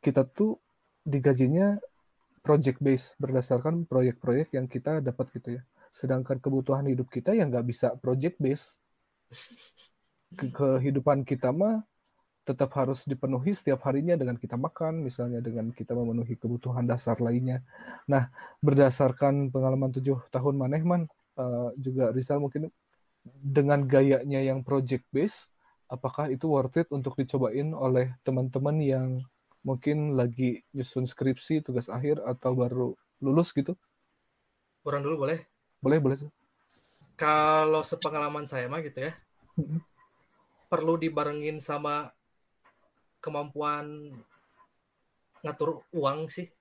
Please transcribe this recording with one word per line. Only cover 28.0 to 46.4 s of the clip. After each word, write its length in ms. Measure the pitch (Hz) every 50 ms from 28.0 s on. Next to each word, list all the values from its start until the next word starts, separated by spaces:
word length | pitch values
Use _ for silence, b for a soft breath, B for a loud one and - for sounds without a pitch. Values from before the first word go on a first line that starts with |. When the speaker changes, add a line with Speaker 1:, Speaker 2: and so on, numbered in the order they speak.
| 127 127 127 -
Speaker 1:
teman-teman 560 | _ - 131 127 127 131 127 135 135 147 151 156
yang 480 | 151 139 131 131 131 131 127 127 131 131 _ _ _ _ _ _ _
mungkin 480 | 135 135 127 - 147 151 151 151 151 143
lagi 480 | 131 123 123 117 120 127 123 120 110 _ _ _ 139
nyusun 320 | 131 - - 131 127 127
skripsi, 560 | - - 135 135 131 123 - - 160 156 151
tugas 240 | - 127 123 120 -
akhir, 320 | 107 123 131 147 - -
atau 320 | - 117 123 123 - 127 127
baru 400 | 127 123 123 123 127 127 123 - _ _ _ _ _ -
lulus 240 | 139 135 160 170 -
gitu? 240 | - - 135 - 180 _ _ _ _ _ _ _ _ _ _ _ _ _ _ _ _ _ _ _ _ _ _
Speaker 2:
Orang 160 | 147 139 143
dulu 240 | 139 143 160 151 139
boleh? 160 | 139 160 165 - _ _ _ _ _ _ _
Speaker 1:
Boleh, 160 | - 131 147 160
boleh. 240 | 147 131 135 139 143 147 _ _ _ _ _ _ _ _ _ - _ _ _ _ - _ _ -
Speaker 2:
Kalau 640 | 160 151 151 151 151 151 156 156 156 156 156 156
sepengalaman 640 | 151 - - 165 - 160 151 151 147 147 147 147 147
saya 240 | 143 - 131 123 123
mah 160 | 139 165 160
gitu 160 | 147 - -
ya, 160 | 135 156 165 - - _ _ _ _ _ _ -
Speaker 1:
Mm-mm. 240 | 151 - 151 165 - _ _ _ _ _ _ _ _ _ _ _ - _ _ _ _ _
Speaker 2:
perlu 240 | - 160 151 160 165 165
dibarengin 560 | 156 165 147 151 147 147 147 151 147 151 156 151
sama 560 | 139 - 147 147 151 147 147 147 151 - _ _ _ _ _ _ _ _ _ _ _ _ _ _ _ _ _ _ _ _ _ _ -
kemampuan 880 | 160 151 143 147 147 135 147 147 147 147 147 147 151 151 151 147 147 135 120 110 _ _ _ _ _ _ _ _ _ _ _ _ _ _ _ _ _ _ _ _ _ _ _
ngatur 400 | _ 151 143 - 147 151 160 - - _ - 170
uang 320 | 143 135 139 151 160 160
sih. 160 | - -